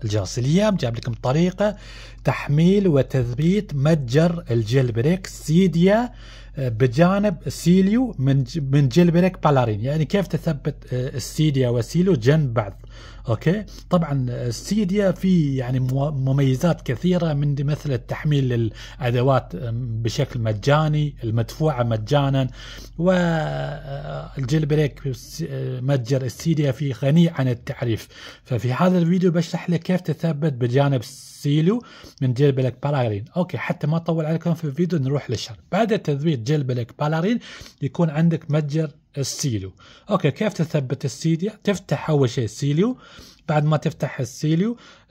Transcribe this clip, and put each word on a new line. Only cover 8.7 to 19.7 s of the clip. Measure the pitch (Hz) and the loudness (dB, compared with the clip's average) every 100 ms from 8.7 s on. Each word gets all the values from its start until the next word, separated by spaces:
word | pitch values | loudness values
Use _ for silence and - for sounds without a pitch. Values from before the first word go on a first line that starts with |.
| 143 139 | 2 4
جيل | 139 175 | 6 4
بريك | 170 185 185 | 6 2 2
بالارين. | 165 139 117 101 | 2 4 2 0
يعني | 123 156 | -2 -2
كيف | 151 196 180 | 0 0 0
تثبت، | 160 - 139 156 - - | -2 -2 -4 -4 -8 -6
آه، | 123 127 131 | -6 -4 -6
السيديا | - - 156 135 123 | -8 0 0 2 2
وسيليو | 120 113 165 185 | 0 0 0 2
جنب | 151 113 160 139 | 4 4 4 2
بعض. | 113 101 - - - - - - | -2 -4 -8 -18 -18 -18 -14 -4
اوكي، | 110 156 208 202 - - | -2 0 0 -4 -14 -2
طبعًا | 175 156 139 123 | 0 0 -2 -2
السيديا | 127 123 113 - 208 190 202 196 | -4 -4 -6 -4 -2 0 2 0
في | 180 190 180 147 135 | 2 2 4 2 0
يعني | 123 131 | -2 0
مو-، | 127 135 147 | 0 0 -2
مميزات | 139 135 135 139 127 170 165 | -2 0 2 2 2 2 0
كثيره | - 120 180 180 165 | -2 -2 0 0 0
من | 143 147 | 0 0
دي | 139 | 0
مثل | 143 147 147 | -2 -2 -2
التحميل | 123 - 123 151 143 131 120 113 - - - | -4 -4 -4 0 2 2 0 -2 -4 -16 -6
للادوات، | 123 120 131 131 - | -2 2 4 2 0
أم، | 175 123 | -8 -6